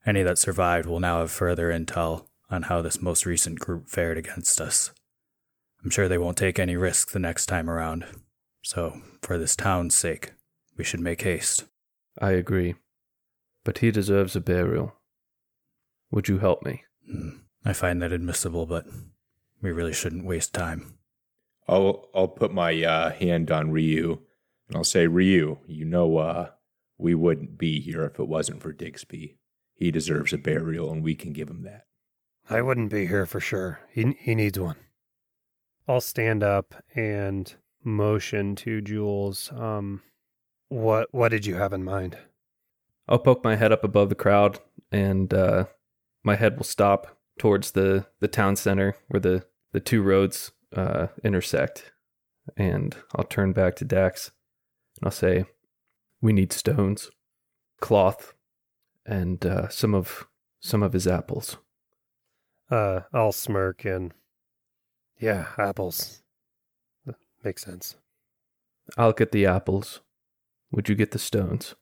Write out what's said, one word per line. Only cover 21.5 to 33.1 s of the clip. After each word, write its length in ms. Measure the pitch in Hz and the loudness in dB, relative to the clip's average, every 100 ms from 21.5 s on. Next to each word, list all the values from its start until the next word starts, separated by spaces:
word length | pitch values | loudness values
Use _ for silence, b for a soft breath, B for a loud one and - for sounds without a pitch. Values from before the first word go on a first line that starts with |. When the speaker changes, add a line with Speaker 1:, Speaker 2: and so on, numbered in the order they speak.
| _ - | _ 0
Speaker 3:
I'll, 400 | 92 98 - - | 2 4 0 -4
I'll 140 | 95 95 | 0 0
put 240 | - 104 | 0 -2
my, 300 | 92 85 80 | 2 0 2
uh, 280 | 82 80 82 | 2 2 0
hand 380 | - 90 85 80 | 0 0 2 0
on 200 | 78 78 | 0 0
Ryu, 480 | 80 80 80 85 78 _ _ _ _ _ | 0 2 2 0 -4 _ _ _ _ _
and 80 | 82 | -4
I'll 80 | |
say, 220 | 80 92 85 | 0 4 4
"Ryu, 520 | 87 92 92 76 73 - | 6 6 6 2 -4 -12
you 180 | 78 | -8
know, 340 | 78 87 85 80 | -2 2 4 2
uh, 320 | 78 85 87 _ _ _ _ _ | 0 -4 -8 _ _ _ _ _
we 160 | 85 | 0
wouldn't 440 | 85 85 78 - - | 4 4 2 -4 -4
be 220 | 85 76 | -2 -2
here 240 | 71 82 | -4 -6
if 140 | 73 - | -6 -6
it 100 | 65 | -4
wasn't 340 | 78 78 - | -2 -4 -8
for 100 | - | -14
Digsby. 640 | 73 85 - - - - _ _ _ _ | -12 -14 -14 -18 -16 -16 _ _ _ _
He 160 | _ 87 | _ 0
deserves 420 | 80 76 76 73 | 0 0 -2 0
a 60 | 80 | -2
burial, 520 | 80 78 80 80 78 | -2 -2 -2 -4 -4
and 120 | 78 | -4
we 120 | 78 | -4
can 180 | 78 80 | -4 -8
give 160 | 73 76 | -10 -10
him 140 | 85 | -12
that." 240 | - - _ _ _ _ _ _ - | -14 -18 _ _ _ _ _ _ -4
Speaker 4:
I 140 | 110 | -2
wouldn't 280 | 127 123 107 | 0 0 -2
be 160 | 104 | -2
here 200 | 90 | 0